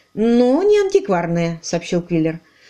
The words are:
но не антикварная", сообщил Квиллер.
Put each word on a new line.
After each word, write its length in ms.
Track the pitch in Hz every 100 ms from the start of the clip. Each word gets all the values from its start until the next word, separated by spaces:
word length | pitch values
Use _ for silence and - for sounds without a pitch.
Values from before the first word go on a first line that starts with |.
| _
но 480 | - 226 240 247 277
не 160 | 392 415
антикварная", 800 | 392 392 - 180 170 170 170 165
сообщил 400 | - 170 - 175
Квиллер. 380 | 175 170 160 165 - _